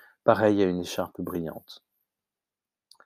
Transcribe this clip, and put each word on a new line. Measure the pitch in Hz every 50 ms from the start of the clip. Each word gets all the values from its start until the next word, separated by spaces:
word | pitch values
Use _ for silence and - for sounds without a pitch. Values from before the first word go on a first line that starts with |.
| - - _ _ -
pareille | 117 110 95 110 107 104 101 98
à |
une | 92 90 90
écharpe | 87 - - - 90 85 - -
brillante. | 90 90 90 87 82 78 - - - - - - _ _ _ _ _ _ _ _ _ _ _ _ _ _ _ _ _ _ _ _ _ _ _ - -